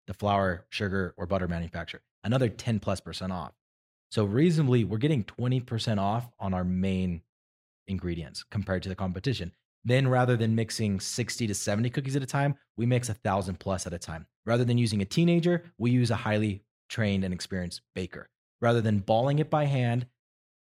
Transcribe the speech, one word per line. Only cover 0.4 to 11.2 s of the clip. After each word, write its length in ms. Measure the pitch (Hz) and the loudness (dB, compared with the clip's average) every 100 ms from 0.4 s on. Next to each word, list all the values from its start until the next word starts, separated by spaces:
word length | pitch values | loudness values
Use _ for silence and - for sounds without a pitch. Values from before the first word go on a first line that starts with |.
| 95 87 - | 2 -2 -8
sugar, 440 | - 104 98 90 - | -6 -2 -2 -4 -6
or 80 | 87 | -2
butter 220 | 95 87 | -2 -2
manufacturer, 540 | 85 82 85 85 - _ _ | -4 -6 -8 -10 -14 _ _
another 240 | 104 131 120 | 0 2 2
ten 300 | - - 110 | 0 -2 -2
plus 200 | - 95 | 0 -4
percent 300 | - - 92 | -4 -8 -6
off. 200 | 90 65 - _ _ _ _ _ | -6 -8 -14 _ _ _ _ _
So 120 | - | 0
reasonably, 600 | 101 113 175 160 135 123 | 2 4 4 6 6 4
we're 140 | 92 107 | 4 0
getting 260 | 147 143 | 2 0
twenty 360 | - - 123 131 | -2 -4 -2 0
percent 400 | 123 113 - 104 | -2 -4 0 0
off 300 | 98 117 120 - | 0 -2 -6 -8
on 140 | 98 | -4
our 100 | 92 | -2
main 580 | 90 92 95 92 92 85 - _ _ _ _ _ - | 0 0 0 0 -2 -4 -10 _ _ _ _ _ -8
ingredients 560 | 92 87 85 76 - - | -4 -4 -6 -8 -14 -8
compared 340 | 107 95 92 | -6 -2 -4
to 60 | 95 | -4
the 60 | 92 | -6
competition. 560 | 95 92 139 113 85 - _ _ 110 | -6 -4 -4 -4 -6 -12 _ _ 0
Then 220 | 127 135 | 2 4
rather 280 | 127 123 120 | 4 4 4
than 180 | 110 113 | 2 2
mixing 440 | 110 - 107 95 | 0 -2 -2 -2
sixty 480 | - - | -4 -4